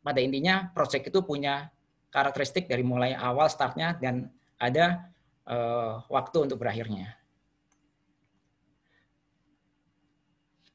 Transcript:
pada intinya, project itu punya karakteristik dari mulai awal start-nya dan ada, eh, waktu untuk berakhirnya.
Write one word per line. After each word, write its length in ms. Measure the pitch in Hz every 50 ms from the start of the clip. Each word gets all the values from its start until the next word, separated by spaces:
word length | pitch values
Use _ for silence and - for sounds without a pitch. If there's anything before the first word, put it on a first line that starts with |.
pada 200 | _ 147 135 131 127
intinya, 480 | 135 135 135 147 180 185 196 185 180 -
project 400 | - 151 131 - 135 131 - -
itu 80 | -
punya 480 | - - 147 143 143 139 143 143 147 160 - _ _ _ _ _ _ _
karakteristik 560 | - 139 139 139 135 139 147 - - 190 180
dari 160 | - 131 120 123
mulai 320 | 123 127 123 123 127 131
awal 320 | - - 127 123 139 151
start-nya 480 | 151 - - 139 123 - 156 160 170 170 160
dan 320 | 127 127 123 127 131 - - _ _ _ _
ada, 560 | _ 123 123 127 151 170 175 175 175 - - - _ _ _ _ _ _
eh, 500 | - 113 120 117 117 120 120 117 113 110 113 120 -
waktu 380 | - 131 127 - - 165 147 139
untuk 100 | 127 110
berakhirnya. 560 | 117 110 101 113 117 110 107 92 92 107 - - _ _ _ _ _ _ _ _ _ _ _ _ _ _ _ _ _ _ _ _ _ _ _ _ _ _ _ _ _ _ _ _ _ _ _ _ _ _ _ _ _ _ _ _ _ _ _ _ _ _ _ _ _ _ _ _ _ _ _ _ _ _ _ _ _ _ _ _ _ _